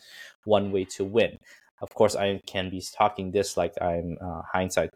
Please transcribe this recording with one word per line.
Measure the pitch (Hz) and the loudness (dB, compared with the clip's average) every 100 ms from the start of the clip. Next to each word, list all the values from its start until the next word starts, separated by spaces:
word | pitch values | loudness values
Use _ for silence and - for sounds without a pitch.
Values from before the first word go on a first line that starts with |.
| - - - - | -18 -20 -20 -14
one | - 104 101 | 2 4 4
way | 98 | 0
to | 95 - | -2 -4
win. | 98 110 95 - - - _ _ | 0 2 2 0 -18 -20 _ _
Of | 101 | -12
course, | - 107 - | 2 2 4
I | 98 98 - | 0 -2 -4
can | 101 92 | -4 -4
be | 92 - - | -6 -8 2
talking | 107 - 92 | 2 2 -2
this | 98 95 - | 0 0 0
like | 87 - | -2 -2
I'm, | 87 85 85 82 | -2 -2 -4 -8
uh, | 90 82 - | -8 -10 -4
hindsight | 92 92 - 80 | -2 0 0 -2